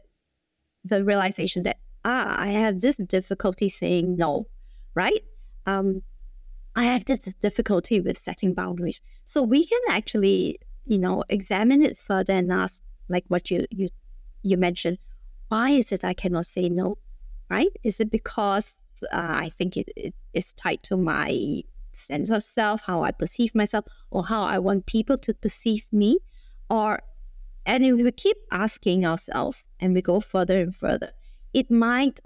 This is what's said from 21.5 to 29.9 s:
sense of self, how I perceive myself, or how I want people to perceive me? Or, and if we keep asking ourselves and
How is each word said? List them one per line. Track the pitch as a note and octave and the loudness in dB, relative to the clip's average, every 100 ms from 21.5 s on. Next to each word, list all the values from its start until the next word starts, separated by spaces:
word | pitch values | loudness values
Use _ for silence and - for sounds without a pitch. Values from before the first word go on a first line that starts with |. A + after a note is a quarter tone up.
| - - - - | -4 -8 -14 -16
sense | - - D3 F#3 | -16 -8 -4 0
of | A3 | 0
self, | - - G#3+ A3 - | 0 0 0 0 -2
how | E3+ | -2
I | D#3 | -2
perceive | - F3+ - A#3 | -2 -4 0 0
myself, | A3 G#3 G#3+ - - - | 2 2 0 -4 -12 -6
or | - | -4
how | F3 A3 | -2 -2
I | F#3+ F#3+ | 0 0
want | F#3 G3 - | 2 0 0
people | A3 A3 C4+ | 0 2 0
to | - | 0
perceive | - G#3+ - A#3 G#3+ - | -4 -4 -2 -2 -2 0
me? | G#3 G#3 F4 - - - - - | 2 4 4 0 -20 -20 -12 -2
Or, | A3+ G#3+ - - - - - - - - | 0 0 -2 -6 -16 -18 -16 -18 -8 0
and | B3 | 4
if | C4 A#3+ | 6 6
we | A#3+ | 4
keep | - G4 - - | 2 2 0 -2
asking | F3+ G#3+ - F#3+ F#3 F3 | -2 -2 0 2 2 2
ourselves | E3 - - - - - - | 0 -2 -2 -2 -4 -14 -2
and | F#3 | 2